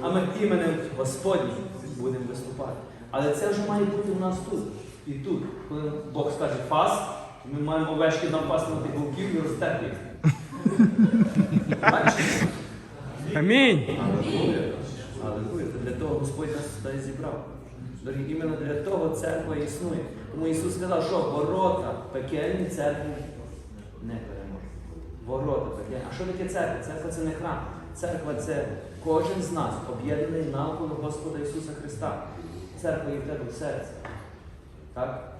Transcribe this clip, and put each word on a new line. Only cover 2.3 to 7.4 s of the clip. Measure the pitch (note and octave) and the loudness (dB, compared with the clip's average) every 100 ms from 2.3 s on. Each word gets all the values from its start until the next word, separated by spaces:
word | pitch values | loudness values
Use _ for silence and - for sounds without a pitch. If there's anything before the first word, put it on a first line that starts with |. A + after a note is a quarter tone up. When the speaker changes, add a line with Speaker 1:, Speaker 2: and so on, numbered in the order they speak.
| B2+ B2+ C3 B2+ - - - - | -6 -8 -6 -6 -8 -12 -14 -4
Speaker 1:
Але | C3+ D3 | 0 2
це | D3 G3+ | 2 2
вже | G3+ G#3 | 2 2
має | G#3 G3 | 2 2
бути | G3+ G3+ F#3 | 2 0 0
у | |
нас | F#3 F#3 - | 0 0 -2
тут | F3+ - - - - - | -2 -4 -8 -12 -12 -8
і | |
тут. | C#3 F#3+ F#3 - - - | -6 -2 -2 -2 -8 -6
Коли | D3+ D3+ D3 - | -4 -2 -4 -4
Бог | C#3+ - | 0 0
скаже | - D3 - - | 0 0 0 2
«фас», | D#3 F3 - - - - - | 4 6 4 -2 -6 -10 -12